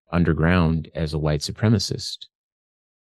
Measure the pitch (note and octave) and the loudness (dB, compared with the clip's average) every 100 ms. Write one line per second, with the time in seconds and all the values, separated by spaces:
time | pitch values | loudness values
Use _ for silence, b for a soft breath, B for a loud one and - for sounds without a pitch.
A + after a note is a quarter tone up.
0 | - E2+ E2+ D#2 D#2+ F#2 D#2+ D#2+ - - | -4 0 2 2 2 4 2 0 -4 -6
1 | D#2 D#2 D2+ D2+ - - A2 G#2 - - | -4 -2 0 -2 -4 -2 2 2 0 -8
2 | - - - _ _ _ _ _ _ _ | -10 -14 -20 _ _ _ _ _ _ _
3 | _ | _